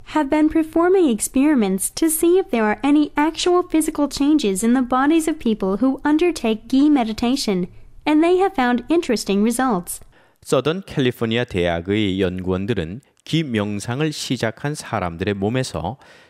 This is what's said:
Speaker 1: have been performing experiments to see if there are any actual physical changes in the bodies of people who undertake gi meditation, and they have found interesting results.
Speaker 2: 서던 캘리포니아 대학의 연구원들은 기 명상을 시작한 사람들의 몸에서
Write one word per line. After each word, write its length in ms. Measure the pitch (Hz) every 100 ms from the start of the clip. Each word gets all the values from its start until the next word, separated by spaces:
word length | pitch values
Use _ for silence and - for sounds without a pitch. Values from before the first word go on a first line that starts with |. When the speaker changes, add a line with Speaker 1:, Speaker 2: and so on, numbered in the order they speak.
| - 302
Speaker 1:
have 120 | 277
been 200 | 302 311
performing 600 | 320 311 330 349 381 311
experiments 800 | 214 - 262 294 277 196 190 -
to 140 | - 320
see 280 | 320 339 359
if 140 | 370
there 160 | 233 214
are 140 | 208
any 300 | 277 294 294 -
actual 460 | 302 320 370 359
physical 460 | 359 320 311 294 -
changes 540 | - 277 302 208 190
in 100 | 226
the 80 | 254
bodies 460 | 247 262 285 330 320
of 100 | 320
people 380 | 233 214 190 196
who 240 | 262 269
undertake 640 | 294 302 349 330 226 220 -
gi 220 | 262 302
meditation, 760 | 285 220 214 240 262 - 190 185 - - -
and 200 | 294 302
they 140 | 339 370
have 160 | 392
found 280 | 392 247 240 240
interesting 540 | 330 320 214 - 202
results. 580 | 214 233 262 190 175 - - _ _ _
Speaker 2:
서던 400 | - 143 127 185
캘리포니아 600 | - - 127 - 113 113
대학의 760 | 120 90 87 85 87 104 101 92
연구원들은 840 | 95 92 90 92 101 107 80 110 - _
기 200 | - 160
명상을 680 | 151 110 104 104 - 123 156
시작한 640 | 151 - 123 113 - 143
사람들의 600 | 151 - 107 90 85 95
몸에서 640 | 101 101 131 127 82 85 - - -